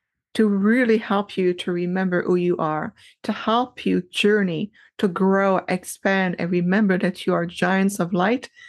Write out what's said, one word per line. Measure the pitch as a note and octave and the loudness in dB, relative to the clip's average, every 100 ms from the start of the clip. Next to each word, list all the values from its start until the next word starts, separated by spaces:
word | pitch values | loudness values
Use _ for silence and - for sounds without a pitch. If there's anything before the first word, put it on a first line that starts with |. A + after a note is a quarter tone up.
| _ _ _ | _ _ _
to | - A3 | 0 2
really | G3+ G3 A#3+ B3 A3 | 2 2 2 4 2
help | - G3+ G3+ - | 2 -2 -2 -2
you | F3+ | 0
to | F3 - | 0 -4
remember | F3 F3 F#3 F#3+ F3 | -4 -2 -2 0 0
who | - F3+ | 0 0
you | F3 F3 | 0 0
are, | D#3+ D#3 D3+ - - _ | -2 -4 -6 -12 -20 _
to | - | -8
help | G#3 - A#3 B3+ - | -6 0 0 0 -4
you | - F3+ F3+ | -2 -2 -2
journey, | - G#3 G#3+ F#3+ D#3+ G#3 _ _ - | 0 2 2 0 -2 -6 _ _ -4
to | G#3 | -4
grow, | F3 F#3+ G3 G3 F#3 - | 0 2 4 2 0 -2
expand, | F#3 - - G3+ F#3+ F#3 E3+ | -6 -6 -6 -2 0 0 -2
and | F3 | -2
remember | F3+ F3 G3 G#3 F3+ | 0 2 2 2 2
that | F3+ F3+ - | 0 -4 -2
you | |
are | F3 E3+ | -2 -2
giants | - F3+ F#3+ F#3+ G3 | -2 0 2 0 0
of | F3 | -2
light, | F3+ F#3 B3+ - _ | 0 0 0 -6 _